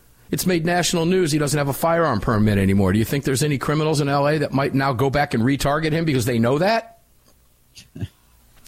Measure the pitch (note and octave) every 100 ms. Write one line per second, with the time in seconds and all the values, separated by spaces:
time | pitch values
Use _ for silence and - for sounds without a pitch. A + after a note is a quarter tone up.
0 | _ _ - D3 F3+ F3 D#3+ F3 E3 F3
1 | D#3+ F#3 E3+ D3 D3 D3+ C#3+ C3 D#3+ E3+
2 | D#3+ G#2+ - G#2+ G#2+ G2+ F#2+ G2 F#2+ G#2
3 | A2+ C#3 C#3+ C3 D3+ C3+ - D3+ D#3 D3
4 | D3 C#3+ C#3+ D#3 C#3+ C3 C#3 C#3 C#3 A#2
5 | C3+ C3+ D3 A#2+ A#2+ C#3 C#3+ D3 D#3+ D#3+
6 | D#3+ C3 A2+ A#2 A#2 C#3+ F#3 A3+ A3+ -
7 | _ _ _ _ _ _ _ - - -
8 | - _ _ _ _ -